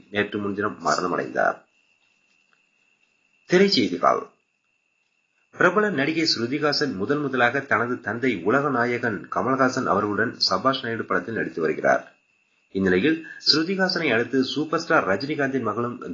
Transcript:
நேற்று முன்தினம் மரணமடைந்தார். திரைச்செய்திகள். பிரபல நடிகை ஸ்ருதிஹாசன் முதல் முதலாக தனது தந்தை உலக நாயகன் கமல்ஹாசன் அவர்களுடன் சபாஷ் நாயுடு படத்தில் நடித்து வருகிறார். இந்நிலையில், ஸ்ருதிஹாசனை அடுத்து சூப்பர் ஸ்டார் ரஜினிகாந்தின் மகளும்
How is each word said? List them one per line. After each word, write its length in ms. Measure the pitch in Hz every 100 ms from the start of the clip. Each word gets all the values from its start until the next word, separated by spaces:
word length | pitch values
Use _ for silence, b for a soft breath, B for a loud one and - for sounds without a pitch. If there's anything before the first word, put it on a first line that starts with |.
| -
நேற்று 260 | 101 101 107
முன்தினம் 360 | 101 98 101 -
மரணமடைந்தார். 760 | 80 76 87 78 67 - 50 - - _ _ _ _ _ _ _ _ _ _ _ _ _ _ _ _ _ -
திரைச்செய்திகள். 720 | 180 196 156 98 87 69 60 - _ _ _ _ _ _ _ _ _ _ _ _ -
பிரபல 340 | 175 185 208
நடிகை 360 | 151 143 160 156
ஸ்ருதிஹாசன் 680 | 113 117 143 147 143 147
முதல் 260 | 95 104 147
முதலாக 400 | 143 127 120 139
தனது 360 | - 107 120 -
தந்தை 320 | 104 113 131 104
உலக 260 | 85 131 143
நாயகன் 480 | 127 120 120 120 98 -
கமல்ஹாசன் 560 | 87 107 135 131 131 98
அவர்களுடன் 460 | 92 104 104 113 85
சபாஷ் 440 | - 95 123 135
நாயுடு 220 | 120 113 -
படத்தில் 340 | 92 92 107
நடித்து 220 | 78 -
வருகிறார். 420 | 78 76 69 62 - _ _ _ _ _ _ 98
இந்நிலையில், 420 | 95 92 127 160 B B
ஸ்ருதிஹாசனை 720 | - 147 160 196 185 180 156
அடுத்து 280 | 113 120 135
சூப்பர் 360 | 127 - 156 165
ஸ்டார் 280 | - 160 92
ரஜினிகாந்தின் 600 | 101 139 147 139 131 110
மகளும் 280 | 104 120 117 -